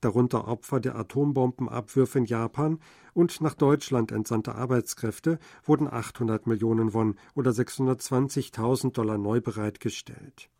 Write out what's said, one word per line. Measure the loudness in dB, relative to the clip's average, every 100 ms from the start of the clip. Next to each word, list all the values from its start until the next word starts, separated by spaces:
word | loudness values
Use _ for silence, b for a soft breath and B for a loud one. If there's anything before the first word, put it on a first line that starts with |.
darunter | 2 2 2 2 -2
Opfer | -6 -2 -2
der | -2 -6
Atombombenabwürfe | -6 0 0 2 0 0 -6 -6 -4 2 2 2
in | 0
Japan | 0 -2 0 -2 -2 B B B
und | 2 2 2
nach | -4
Deutschland | 2 4 4 2 -2 0
entsandte | -2 -2 -2 -4 -6
Arbeitskräfte, | 0 0 0 -6 -6 -2 -2 -2 B B
wurden | 2 4 4
achthundert | -2 -8 -4 -2 0 0
Millionen | 0 2 2 2
Won | 2 0 0 B
oder | 0 0
sechshundertzwanzigtausend | 2 -2 0 0 0 0 0 0 -2 -6 -2 0 2 0 0
Dollar, | 0 0
neu | 0 0
bereitgestellt. | 0 -4 -4 -4 -6 -6 -12 -16 -18 -20 -20 _